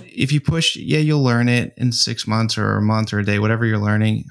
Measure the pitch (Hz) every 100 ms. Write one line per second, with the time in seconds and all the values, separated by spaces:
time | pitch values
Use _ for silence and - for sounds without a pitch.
0 | - - 135 147 - 165 - - - 151
1 | 151 151 127 120 120 120 - - 123 117
2 | - 113 - 110 110 - 104 104 107 110
3 | 107 104 101 104 107 113 113 107 104 107
4 | 110 107 -